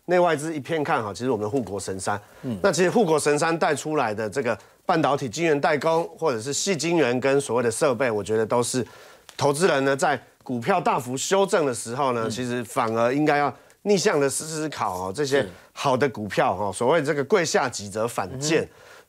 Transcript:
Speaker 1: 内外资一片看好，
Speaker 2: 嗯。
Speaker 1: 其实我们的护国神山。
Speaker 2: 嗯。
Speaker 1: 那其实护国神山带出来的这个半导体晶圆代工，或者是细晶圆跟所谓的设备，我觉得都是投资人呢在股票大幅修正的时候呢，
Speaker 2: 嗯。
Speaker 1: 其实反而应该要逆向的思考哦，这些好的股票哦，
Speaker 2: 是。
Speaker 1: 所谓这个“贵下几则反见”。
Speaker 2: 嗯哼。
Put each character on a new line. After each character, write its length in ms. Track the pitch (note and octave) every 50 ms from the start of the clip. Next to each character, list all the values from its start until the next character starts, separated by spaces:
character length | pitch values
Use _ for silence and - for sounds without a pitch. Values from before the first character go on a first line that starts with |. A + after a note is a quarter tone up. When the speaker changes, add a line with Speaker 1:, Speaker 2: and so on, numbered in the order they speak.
| _
Speaker 1:
内 140 | - F3 F3+
外 160 | F3 F3 D#3+
资 180 | C#3 D3 E3 D#3+
一 60 | D3+
片 240 | A#2+ - E3+ D#3 C#3+
看 180 | E3 D#3+ C3+
好， 120 | A2+ G2+ F#2+
Speaker 2:
嗯。 20 |
Speaker 1:
其 80 | F2+ A#2+
实 80 | C3
我 60 | B2
们 60 | G#2 G#2
的 60 | G#2+
护 120 | B2+ C#3
国 180 | A2+ - G2+ G2
神 180 | - - F#2+
山。 220 | F#2+ - A2 G#2 G2+ - - - -
Speaker 2:
嗯。 160 | - C3 A2+ F#2
Speaker 1:
那 80 | - G3+
其 120 | E3+ D3+ F#3
实 60 | F3
护 160 | C#3 A#3+ A3
国 120 | D#3+ D#3+
神 200 | D3 - D3+ D3 D3
山 180 | E3+ E3 D#3+
带 160 | E3 F3 F3 D3+
出 220 | B2 - D#3 D#3
来 180 | D3+ B2+ B2 G#2+
的 160 | G2+ A2 G#2+
这 140 | - C#3+ A#2
个 140 | A#2+ A2 - - - _ _ _
半 160 | - F3+ E3
导 140 | D3 C3 C#3+
体 140 | C#3+ C#3+ A#2+
晶 160 | G2 D3+ E3+
圆 140 | E3 D3 C#3+
代 180 | C#3 F3 D#3
工， 260 | C#3 A#2+ D#3+ E3 E3 E3+ - -
或 140 | - D#3+ D#3
者 100 | B2 A2
是 100 | A2 C#3+
细 240 | C#3 - - G3 F#3+
晶 220 | C#3+ C3+ E3+ E3+
圆 200 | E3+ C#3 A#2+ B2 B2+
跟 200 | A#2+ C#3 C#3 C#3+
所 160 | C#3 - A2+
谓 80 | B2 A#2+
的 80 | A#2
设 240 | A2 - D#3+ D3 B2
备， 160 | A2 C3+ B2
我 100 | A2 G#2
觉 140 | G2 F#2 A2
得 100 | A2 A2
都 160 | G2+ A#2 A#2+
是 240 | A#2+ - - B2+ A2 - - - - - - - _ - -
投 160 | - C#3 C#3+ C#3+
资 140 | C#3+ F3+
人 160 | F#3 D3+ C3+ C3+
呢 100 | C#3 C#3
在 260 | C3 F3+ D#3 C#3+ A#2+ - - _ _ _
股 160 | - B2+ A#2+
票 220 | A2+ D3 G3+ G3+
大 180 | G3+ A#3 G3+ E3
幅 160 | A#2+ B2 B2+
修 300 | C3+ - - F#3+ G3 G3
正 200 | F#3 G#3+ F#3 D3+
的 80 | C3+ A#2+
时 220 | - - A2+ A#2
候 160 | C3+ C#3+ C3
呢， 120 | B2 A#2 A2+
Speaker 2:
嗯。 40 | A2
Speaker 1:
其 160 | G#2+ A#2 B2+
实 160 | B2 A#2+ B2 A#2
反 280 | G#2 - C3+ B2 A2 A2+
而 200 | A2+ A#2 A#2+ C3
应 100 | D3 D3+
该 140 | D3 C#3+
要 160 | C#3+ C#3+ C#3+ - - - - - _ _
逆 140 | G3+ G#3
向 220 | F#3 C#3 G#3+ F#3 D3
的 100 | C#3+ C#3
思 380 | - - D3+ D#3 D#3+ D#3 D#3
考 260 | D3+ - - B2 G#2 F2+
哦， 200 | F2+ F#2 F#2+ F#2+
这 120 | C#3+ D3+
些 200 | C3 C3+ C#3+ A2+ F#2 F2 - - -
好 240 | _ - - D3 C3
的 120 | A#2+ C#3+ C#3
股 180 | - G#2+ G#2+
票 260 | G2 - - - G2 G2
哦， 160 | F#2 G#2 G2+
Speaker 2:
是。 80 | F#2 -
Speaker 1:
所 100 | A#2+ B2
谓 120 | E3 E3+
这 120 | C#3 C#3+ E3
个 100 | D3 C3+
“贵 180 | - G#3+ F#3+ E3+
下 260 | A#3 - G3 D3 B2+
几 200 | - - G2+ G#2
则 160 | F#2 G#2+ A2
反 240 | A#2+ - - G2+ F2+ C3+ C3
见”。 240 | C#3 D3+ D#3 C#3 G2
Speaker 2:
嗯 20 |
哼。 40 | - - - - - - - -